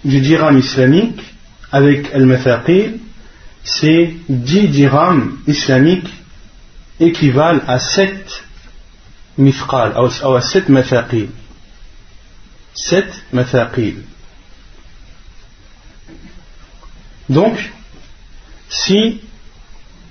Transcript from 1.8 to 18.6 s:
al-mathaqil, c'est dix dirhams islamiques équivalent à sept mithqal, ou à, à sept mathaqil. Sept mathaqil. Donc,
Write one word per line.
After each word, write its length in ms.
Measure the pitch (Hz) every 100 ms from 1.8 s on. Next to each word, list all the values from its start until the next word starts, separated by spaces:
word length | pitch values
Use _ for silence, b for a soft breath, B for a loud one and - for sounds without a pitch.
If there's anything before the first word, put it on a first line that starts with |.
| 143 143 143
al-mathaqil, 840 | 139 131 127 131 117 156 185 220 - - - b b b b
c'est 540 | - - 151 165 170 165 -
dix 380 | 127 123 185 196
dirhams 720 | 139 139 143 175 165 110 - -
islamiques 680 | 143 - 131 151 185 - - - - - - - - - -
équivalent 640 | 165 165 147 127 165 156 -
à 100 | -
sept 640 | - - 196 - - - - - - - - - - - - -
mithqal, 560 | 139 131 - 131 110 107
ou 380 | 123 - 139
à, 40 | 127
à 20 |
sept 280 | 131 190 185
mathaqil. 600 | 135 127 123 117 117 101 - - - - - - - - - - - - - -
Sept 500 | - - 185 202 - -
mathaqil. 680 | 127 123 127 117 - 107 104 - - - - - - - - - - - - - - - - - - - - - - 202 - - - - - - - - - -
Donc, 440 | 135 220 233 - - - - - - - - - -